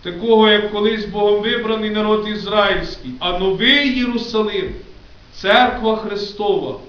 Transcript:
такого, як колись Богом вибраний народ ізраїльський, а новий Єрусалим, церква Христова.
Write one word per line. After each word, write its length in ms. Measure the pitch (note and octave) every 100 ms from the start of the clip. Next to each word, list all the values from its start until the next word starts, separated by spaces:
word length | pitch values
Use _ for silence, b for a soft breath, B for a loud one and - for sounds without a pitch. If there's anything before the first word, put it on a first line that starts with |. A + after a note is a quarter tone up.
такого, 460 | F3+ F3 A3+ A3 G#3+
як 240 | G#3 G#3
колись 320 | G#3 G#3+ A3
Богом 380 | G3+ G#3 G#3 G#3
вибраний 480 | G#3+ A#3+ A3 A3 G#3+
народ 380 | G#3 G#3+ G#3+ G#3+
ізраїльський, 800 | G#3+ F#3+ G#3 G3+ F3 - - B2+ B2+
а 200 | F3+ F3
новий 600 | F#3+ F#3 A#3+ C#4+ C#4+ B3
Єрусалим, 760 | B3 A#3 - A3 G#3 G3 C3+ - - - - - -
церква 640 | - F#3+ A3+ B3 - A3 G#3+
Христова. 840 | G#3 G3+ - - G#3 F3+ C3+ -